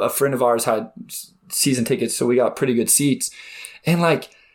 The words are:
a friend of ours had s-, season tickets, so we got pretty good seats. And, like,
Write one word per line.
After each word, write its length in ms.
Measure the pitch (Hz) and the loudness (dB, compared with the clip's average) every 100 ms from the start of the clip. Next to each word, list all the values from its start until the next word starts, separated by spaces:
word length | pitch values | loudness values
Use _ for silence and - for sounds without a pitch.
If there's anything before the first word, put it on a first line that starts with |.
a 80 | 113 | 0
friend 260 | - 139 131 | 0 0 2
of 80 | |
ours 220 | 123 117 120 | 2 2 0
had 260 | 113 113 - - | -2 -2 -12 -16
s-, 240 | - - _ - | -14 -16 _ -10
season 340 | - 139 131 | -2 0 0
tickets, 320 | 113 131 117 - | 0 -2 -2 -2
so 120 | 123 | 2
we 80 | 123 | 4
got 200 | 113 - | 2 0
pretty 200 | 135 120 | 0 0
good 140 | - | 2
seats. 420 | - 143 127 - - - - - - - | 2 2 0 -4 -12 -20 -18 -20 -8 0
And, 120 | 175 | 2
like, 280 | 170 139 - _ _ | 4 2 -2 _ _